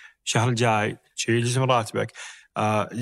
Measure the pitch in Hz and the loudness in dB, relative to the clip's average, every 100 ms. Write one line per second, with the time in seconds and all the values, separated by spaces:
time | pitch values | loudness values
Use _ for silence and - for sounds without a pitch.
0 | - _ - 117 120 117 120 110 107 110 | -16 _ -4 0 0 2 2 2 0 -4
1 | _ - - 117 120 123 131 123 107 107 | _ -6 0 0 0 0 2 2 0 -4
2 | 110 - - - - - 107 107 98 110 | -6 -8 -18 -18 -10 -2 0 0 -2 -4